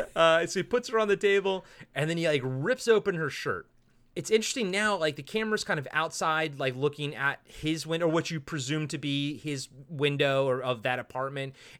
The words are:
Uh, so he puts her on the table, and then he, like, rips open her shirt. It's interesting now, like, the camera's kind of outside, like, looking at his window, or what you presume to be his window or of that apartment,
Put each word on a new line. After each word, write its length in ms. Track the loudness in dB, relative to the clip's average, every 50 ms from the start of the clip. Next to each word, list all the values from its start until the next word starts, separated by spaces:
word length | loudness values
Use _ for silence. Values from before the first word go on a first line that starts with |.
| -4 -2 2
Uh, 320 | 4 6 6 6 6 4
so 140 | 0 -2 -4
he 40 | -2
puts 260 | 0 0 -2 0 0
her 100 | 0 0
on 80 | 2
the 80 | 2 2
table, 480 | 4 4 4 4 4 4 2 -2 -2 -6 -12 -20 -20 -18 _ -4
and 140 | -2 -2 0
then 80 | 0
he, 100 | 0 2
like, 140 | 2 2 2 0
rips 460 | -2 -2 -2 0 0 0 0 4 4
open 260 | 4 4 4 0 -2
her 140 | -2 -2 -4
shirt. 400 | -4 -6 -4 -4 -4 -4 -6 _ _ _ _ _ _ _ _ _ -10
It's 160 | -8 -2 2
interesting 420 | 2 2 2 2 -2 -2 -2 0
now, 260 | 0 0 0 0 0
like, 180 | 0 0 -2 -2
the 80 | -4 -10
camera's 400 | -6 -4 -2 -2 0 -2 -2 -2
kind 160 | -2 -2 -4
of 80 | -4 -2 -2
outside, 680 | 0 -2 -2 -2 -2 0 0 0 0 0 -2 -4 -2
like, 160 | -2 -2 0
looking 400 | 0 0 0 0 -2 -8 -8 -6
at 240 | -2 -2 -2 -2 -4 _
his 420 | -18 -12 -4 -2 -2 -2 -2 -2
window, 200 | -4 -2 0 2
or 40 | 2
what 180 | 2 2 0 0
you 120 | -6 -6
presume 480 | -6 -6 -6 -6 -4 -2 -2 -2 -2 -4
to 80 | -6
be 400 | -6 -4 -2 -2 0 -2 -2 -4
his 320 | -6 -6 -6 -6 -6 -8 -12 -16 -20 -16
window 580 | -10 -4 0 0 2 2 4 2 4 4 4 2 2
or 120 | 0 0
of 220 | 0 -2 -2 0 0
that 160 | -2 -2 -2
apartment, 560 | -4 -6 -6 -6 -6 -4 -4 -6 -8 -8 -10 -16 -20 -20 -14